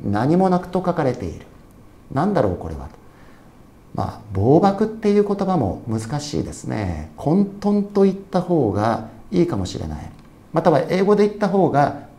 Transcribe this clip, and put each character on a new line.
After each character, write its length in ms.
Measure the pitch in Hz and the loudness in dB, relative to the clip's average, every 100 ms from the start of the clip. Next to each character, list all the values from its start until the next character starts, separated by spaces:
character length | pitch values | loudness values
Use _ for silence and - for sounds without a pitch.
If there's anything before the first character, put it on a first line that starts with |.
何 320 | 107 104 135 175 | -4 0 2 4
も 140 | 190 | 4
な 100 | 180 | 2
く」 80 | - | 0
と 140 | 180 | -2
書 100 | 180 | -2
か 100 | 170 | 0
れ 80 | 135 | -2
て 140 | 120 87 | -2 -6
い 120 | - | -10
る。 80 | - - - - - - - | -16 -20 -20 -20 -20 -20 -8
な 140 | 139 185 | -2 0
ん 80 | |
だ 80 | 185 | 2
ろ 80 | 107 | 0
う、 60 | 85 | -2
こ 120 | 82 | -8
れ 60 | |
は。 140 | 71 67 - - - - - - - - - - | -12 -14 -18 -20 -20 -20 -20 -20 -20 -20 -20 -12
ま 240 | - 98 - | -8 -8 -8
あ、 20 | - | -8
暴 260 | 95 110 160 | 0 4 6
漠 240 | 196 196 | 6 4
っ 20 | 214 | -2
て 220 | - 208 | 0 2
い 80 | 208 | 4
う 80 | 202 | 2
言 100 | 202 | 0
葉 200 | 185 180 | 0 0
も 240 | 98 - - | 0 -4 -4
難 320 | 110 110 147 | -6 -4 -6
し 200 | - 78 | -4 -6
い 40 | |
で 80 | - | -6
す 120 | - | -8
ね。 480 | - 117 95 78 78 - | -8 -4 -4 -6 -10 -6
混 300 | - 185 196 - | 0 2 2 -2
沌 220 | 202 208 | 0 0
と 200 | 202 196 | 0 4
言 100 | 196 | 4
っ 20 | |
た 280 | 185 - 180 | 2 -4 -4
方 280 | 175 170 113 | 0 2 2
が 380 | 95 110 113 - - - | 2 0 -2 -6 -16 -4
い 140 | 180 | 0
い 20 | 165 | 0
か 100 | 104 | 0
も 80 | |
し 140 | 90 - | -4 -6
れ 80 | 82 | -8
な 100 | 71 | -8
い。 140 | - - - - - | -12 -18 -20 -20 -6
ま 80 | 160 | 0
た 100 | 170 | 2
は 120 | 139 - | 2 2
英 100 | 180 | 0
語 160 | 196 202 | 2 4
で 100 | 208 | 2
言 100 | - | 0
っ 20 | |
た 100 | 196 | -2
方 220 | 196 160 | 2 2
が 360 | 139 139 - - | 2 0 -2 -14